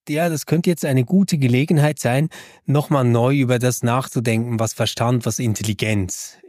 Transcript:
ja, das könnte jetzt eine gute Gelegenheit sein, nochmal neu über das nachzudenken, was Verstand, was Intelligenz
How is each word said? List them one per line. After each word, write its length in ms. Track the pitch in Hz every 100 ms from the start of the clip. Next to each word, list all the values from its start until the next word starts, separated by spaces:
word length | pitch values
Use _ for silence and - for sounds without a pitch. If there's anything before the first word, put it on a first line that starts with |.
| -
ja, 220 | 151 170
das 160 | 156 -
könnte 240 | 160 180
jetzt 160 | 165 151
eine 180 | 131
gute 340 | 123 190 190 156
Gelegenheit 640 | 131 127 147 160 151 151
sein, 300 | 120 131 156 - - - -
nochmal 380 | 139 - 143
neu 320 | 123 120 123 143
über 240 | 127 123
das 240 | 123 120
nachzudenken, 720 | 120 123 - 135 117 113 120 113
was 160 | 113
Verstand, 520 | - 107 - 117 123 113
was 140 | 107
Intelligenz 1000 | 123 104 110 101 107 104 92 - - -